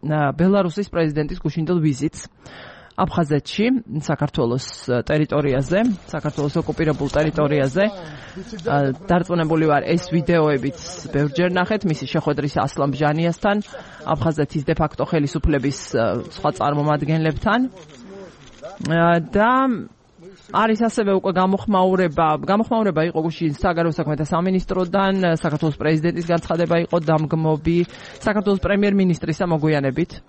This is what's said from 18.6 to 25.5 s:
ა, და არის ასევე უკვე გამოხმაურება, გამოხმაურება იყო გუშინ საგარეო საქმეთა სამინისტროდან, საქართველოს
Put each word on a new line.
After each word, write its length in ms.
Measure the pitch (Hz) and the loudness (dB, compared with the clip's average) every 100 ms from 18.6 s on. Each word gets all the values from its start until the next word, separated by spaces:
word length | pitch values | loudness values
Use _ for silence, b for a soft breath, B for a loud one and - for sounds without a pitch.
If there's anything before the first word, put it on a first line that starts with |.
| 151 - - | -18 -10 -2
ა, 320 | 165 170 170 | 2 4 2
და 280 | 156 202 220 262 269 220 - _ _ _ 175 196 - | 0 0 2 2 0 -2 -6 _ _ _ -20 -20 -6
არის 340 | - 220 214 | 0 2 2
ასევე 300 | 226 233 202 | 0 0 2
უკვე 180 | 190 190 | 2 2
გამოხმაურება, 920 | 185 185 196 - 196 185 185 175 147 165 151 | 0 2 0 0 2 4 2 2 2 2 0
გამოხმაურება 640 | 143 202 226 226 214 156 165 | 0 0 2 0 0 2 0
იყო 140 | 165 | 0
გუშინ 300 | 160 160 165 | -2 0 -2
საგარეო 360 | 143 190 165 170 | 0 0 2 0
საქმეთა 360 | 156 156 151 151 | 0 -2 -2 0
სამინისტროდან, 880 | 170 180 185 180 185 185 196 196 190 180 | 0 2 0 0 -2 0 2 2 2 2
საქართველოს 420 | 165 165 | 2 0